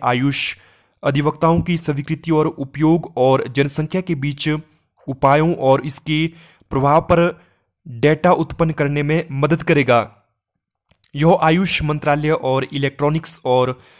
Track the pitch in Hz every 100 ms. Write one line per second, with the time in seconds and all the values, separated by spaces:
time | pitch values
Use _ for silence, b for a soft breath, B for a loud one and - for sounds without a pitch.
0 | 123 123 139 139 - b b b b b
1 | 143 139 147 151 165 170 170 170 - 143
2 | 143 156 - 156 156 - 139 139 156 165
3 | - - 131 135 131 131 139 156 156 185
4 | 180 156 147 143 156 151 - _ _ _
5 | - 135 139 147 160 175 131 135 151 -
6 | - 156 165 165 b b - 135 139 156
7 | 170 175 170 - b b b _ 160 120
8 | 143 151 180 180 160 - 165 156 143 147
9 | 147 160 170 135 143 131 - 156 127 120
10 | 107 _ _ _ _ _ _ _ _ _
11 | _ 139 160 185 160 170 190 - 151 151
12 | 151 147 151 156 131 131 139 139 139 135
13 | 147 156 - - 131 127 127 127 b